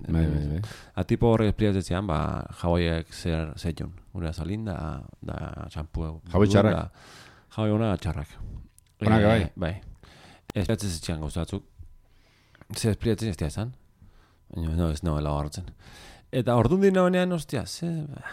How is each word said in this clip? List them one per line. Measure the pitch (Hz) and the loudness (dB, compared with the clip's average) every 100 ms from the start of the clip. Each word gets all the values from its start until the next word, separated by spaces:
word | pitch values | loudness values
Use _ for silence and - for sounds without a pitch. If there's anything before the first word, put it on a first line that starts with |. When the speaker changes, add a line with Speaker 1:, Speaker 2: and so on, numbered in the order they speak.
Speaker 1:
bai, | - 82 82 | 0 2 2
bai, | 76 73 | 2 -2
bai. | 78 107 - - | -4 -6 -10 -10
Speaker 2:
A | - | -6
tipo | 92 113 120 | -2 2 4
horrek | 113 107 | 4 4
espliatzen | 95 107 95 | 2 2 2
zian, | 85 87 101 | 0 -2 0
ba, | 78 76 71 - - | 0 -2 -4 -8 -4
jaboiek | 87 87 85 82 82 | 2 2 2 0 -4
zer, | - 90 80 78 | -6 -2 -2 -4
zer | - 85 73 | -6 -6 -6
joan. | 73 90 - | -8 -12 -12
Gure | 95 82 | -6 -6
azalin | 80 80 104 110 | -4 -6 -4 -4
da, | 76 78 67 - - | -6 -6 -8 -12 -12
da, | - - 78 - - | -10 -8 -8 -10 -10
txampu. | 80 78 82 80 80 87 | -8 -6 -6 -6 -8 0
Speaker 1:
Jaboi | 85 104 | 4 6
txarrak. | 101 104 | 8 6
Speaker 2:
Da, | 82 80 - - - - - _ | 4 -2 -10 -20 -20 -20 -20 _
jaboi | - 107 | -4 0
ona | 107 113 90 | 2 2 0
txarrak. | 82 73 76 - - - - _ _ - | -2 -4 -8 -10 -12 -12 -16 _ _ -2
Speaker 1:
Onak | 104 110 | 4 6
Speaker 2:
Eh, | 104 | 6
Speaker 1:
bai. | 113 85 | 4 2
Speaker 2:
Bai. | - 85 95 - - - - - - - | -2 -4 -4 -12 -20 -20 -20 -20 -20 -6
Espliatzen | 107 98 110 101 | -2 0 0 -2
zitxan | 82 - 80 | -4 -4 -4
gauza | 76 87 | -4 -4
batzuk. | 82 95 - - - - _ _ _ _ _ - - | -4 -6 -8 -18 -20 -20 _ _ _ _ _ -20 -12
Ze | - 113 | -2 0
espliatzen | 95 120 101 110 | 0 0 0 -2
ez | 87 | -2
dia | 78 | -4
esan. | 90 117 127 _ _ - - _ _ - | -4 -6 -10 _ _ -20 -20 _ _ -12
Baina, | - 80 80 | -6 -2 0
no, | 85 | 0
ez | 76 | 0
noela | 87 76 76 | 0 0 0
hartzen. | 73 73 - 90 - - - - - _ | -2 -2 -6 -12 -14 -20 -20 -20 -20 _
Eta | 135 120 120 | -2 2 4
orduan | 113 185 | 6 6
dina | 196 185 | 6 6
honean, | 180 185 180 | 4 4 2
ostia, | 175 - 127 90 | -2 -4 -6 -6
ze, | - 170 165 151 - - | -6 -6 -6 -8 -10 -14